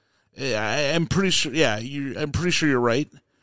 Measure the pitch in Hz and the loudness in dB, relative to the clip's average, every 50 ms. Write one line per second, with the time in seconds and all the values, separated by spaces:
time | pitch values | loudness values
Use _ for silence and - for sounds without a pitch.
0 | _ _ _ _ _ _ _ - 131 135 113 107 110 107 117 143 147 143 156 170 | _ _ _ _ _ _ _ -8 -6 -4 -2 -2 -2 -2 -2 0 0 0 0 0
1 | 165 - - 180 196 185 170 - - 151 120 160 156 120 107 107 113 131 139 143 | 0 0 0 0 0 2 2 0 0 0 2 2 2 2 2 0 -4 -6 -8 -6
2 | 139 135 120 104 151 147 - 147 165 180 156 - 156 151 135 123 120 120 117 135 | -6 -6 -6 -6 -6 -4 -4 -2 0 0 0 2 2 2 4 4 4 2 2 2
3 | 151 - - - _ _ _ _ | 0 -4 -8 -16 _ _ _ _